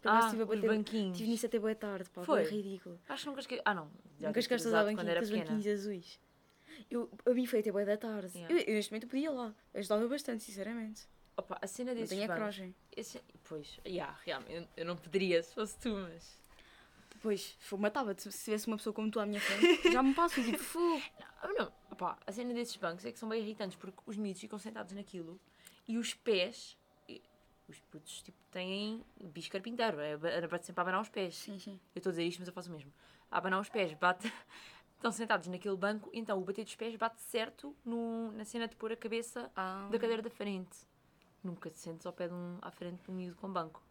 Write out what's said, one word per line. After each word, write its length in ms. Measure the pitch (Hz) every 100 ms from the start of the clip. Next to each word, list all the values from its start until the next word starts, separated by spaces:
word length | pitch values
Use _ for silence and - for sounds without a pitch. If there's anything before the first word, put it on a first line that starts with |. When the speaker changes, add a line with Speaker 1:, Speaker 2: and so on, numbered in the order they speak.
Speaker 1:
Por 60 | -
Speaker 2:
Ah, 40 | 220
Speaker 1:
acaso 80 | 226
estive 160 | 220
a 40 | 220
Speaker 2:
os 140 | 220
Speaker 1:
bater, 80 | 214 214
Speaker 2:
banquinhos. 400 | 202 220 196 180
Speaker 1:
tive 140 | 220
nisso 160 | 226 240
até 120 | 233
bué 140 | 214 220
tarde, 340 | 208 196 185
pá, 140 | -
Speaker 2:
Foi? 180 | 180 269
Speaker 1:
bué 80 | 160
ridículo. 500 | 208 196 190 185 175 -
Speaker 2:
Acho 140 | 277
que 60 | 285
nunca 120 | 277
cheguei, 200 | 254 247
ah, 80 | -
não. 100 | 190
Já 60 | 151
Speaker 1:
Nunca 260 | - - -
Speaker 2:
devo 140 | 156
ter 80 | 220
Speaker 1:
chegaste 240 | 233 240 233
a 20 |
usar 60 | 214
Speaker 2:
usado 40 | 208
quando 100 | 214
Speaker 1:
banquinho, 140 | 170
Speaker 2:
era 80 | 170
Speaker 1:
aqueles 100 | 208 214
Speaker 2:
pequena. 180 | - 220
Speaker 1:
banquinhos 240 | 208 208
azuis. 400 | 202 190 175 - _ _ _ _ - 311 214
Eu, 180 | 240 233 220
a 60 | -
mim 160 | 247 247
foi 140 | 240
até 120 | 214
bué 120 | 196
da 120 | 202 214
tarde. 400 | 220 214 185 175
Speaker 2:
Yeah. 160 | 170
Speaker 1:
Eu, 60 | 339
eu 140 | -
neste 160 | 214 208
momento 140 | 214 240
podia 220 | 262 311
lá. 240 | 262 233 214 _
Ajudava 340 | - 190 208 233
bastante, 340 | 285 285 226
sinceramente. 640 | 220 196 196 233 220 214 - - - -
Speaker 2:
Opa, 220 | 190 -
a 40 | 196
cena 260 | - 247
Speaker 1:
Não 80 | 240
Speaker 2:
desses 100 | 220
Speaker 1:
tenho 140 | 190
a 20 | 208
Speaker 2:
bancos, 140 | -
Speaker 1:
coragem. 340 | 214 196 185 185 _ -
Speaker 2:
esse... 240 | 226 - - -
Pois, 360 | - 156 147 - -
yeah, 280 | 180 143 143
realmente, 280 | - 151 -
eu, 160 | 165 170 -
eu 80 |
não 120 | 165 175
poderia 460 | 165 185 185 170
se 120 | 165
fosse 240 | - 214 -
tu, 120 | 247
mas 480 | 202 185 165 - - - - - - - - - -
Speaker 1:
Pois, 340 | 220 202 - -
fo-, 200 | - 196
matava-te 520 | 208 208 240 190 208
se 140 | -
tivesse 220 | - 214 214
uma 100 | 214
pessoa 160 | -
como 180 | 208 220
tu 80 | 220
à 60 |
minha 160 | 208 208
frente. 500 | - 196 349 330 359
Speaker 2:
<laughs> 0 |
Speaker 1:
Já 120 | 339
me 100 | 269
passo, 280 | 269 339 -
tipo, 140 | 233 320
fogo. 420 | 311 330 349 320 - - - -
Speaker 2:
Não, 100 | -
não, 180 | 403 208 - -
opa, 280 | 208 180 - -
a 40 |
cena 200 | 202 247
desses 240 | 240 233 -
bancos 280 | 175 175 214
é 60 |
que 60 | 226
são 100 | 220
bem 100 | 226
irritantes, 360 | 214 214 196 180
porque 200 | 190 -
os 120 | - 208
miúdos 220 | 208 185
ficam 160 | 214 208
sentados 340 | 208 220 196
naquilo 480 | 196 202 185 165 185 _ _ - - -
e 80 | 226
os 160 | 226
pés, 640 | - - 202 180 233 - - _ _ -
e 140 | 123 _ _ _ _ -
os 140 | -
putos, 400 | _ 156 - -
tipo, 140 | - - _
têm 520 | 185 185 196 214 226 - -
bicho 280 | 185 156 165
carpinteiro, 500 | 196 190 233 226 156
é, 160 | 147 147
ba-, 100 | 165
era 200 | 170 170 170
sempre 180 | 175 180
a 20 |
abanar 180 | 180 185
os 80 | 214
pés. 260 | - 185 165
Speaker 1:
Sim, 220 | - 196
sim. 220 | 196 196 _
Speaker 2:
Eu 60 | -
estou 100 | 190
a 20 |
dizer 120 | 170
isto, 160 | 170 175
mas 80 | 180
eu 40 |
faço 140 | 180 175
o 40 |
mesmo. 200 | 160 139 - - - _
A 80 | -
abanar 200 | 180 190
os 120 | 202
pés, 240 | 226 180
bate, 360 | 151 180 180 226
<laughs> 600 | - - - - - - _
estão 140 | -
sentados 380 | 180 220 202 175
naquele 280 | 180 202 190
banco, 340 | 202 214 -
então 260 | - 226 196
o 60 |
bater 200 | 185 202
dos 120 | 214 -
pés 180 | 220
bate 280 | 226 226 226
certo 520 | - 226 220 - 285 294 -
no, 460 | 233 233 226 226
na 120 | 214
cena 240 | 214 233 226
de 80 | -
pôr 160 | 220
a 40 | 226
cabeça 540 | 226 226 233 - 240 -
Speaker 1:
Ah. 320 | 190 190 202
Speaker 2:
da 80 | 220
cadeira 220 | 226 226
da 100 | 220
frente. 460 | - 208 196 180 - - _ _ _ _ _
Nunca 280 | 185 170 165
te 80 | 156
sentes 260 | - 165
ao 80 | 180
pé 160 | 175 180
de 60 |
um, 240 | 175 175 175
à 100 | -
frente 320 | - 180 180
de 80 | -
um 40 |
miúdo 220 | 185 180 170
com 140 | 196
banco. 320 | 185 160 - _